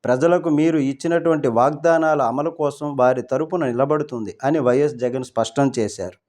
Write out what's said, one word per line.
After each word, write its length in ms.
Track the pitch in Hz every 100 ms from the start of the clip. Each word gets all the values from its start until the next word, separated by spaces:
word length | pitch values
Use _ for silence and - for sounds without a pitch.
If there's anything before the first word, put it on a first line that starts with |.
ప్రజలకు 440 | 110 131 165 180 170
మీరు 300 | 147 160 160
ఇచ్చినటువంటి 680 | 135 139 170 170 165 156 135
వాగ్దానాల 760 | 113 131 151 165 165 160 151
అమలు 280 | 123 127 156
కోసం 460 | 165 147 143 147 139
వారి 260 | 127 127
తరపున 440 | 120 135 156 180 139
నిలబడుతుంది 720 | 120 139 151 147 123 104 -
అని 140 | 135 160
వైఎస్ 360 | 123 127 147
జగన్ 300 | 123 123 127
స్పష్టం 480 | 127 - 110 - 139 120
చేశారు. 400 | 104 - 90 -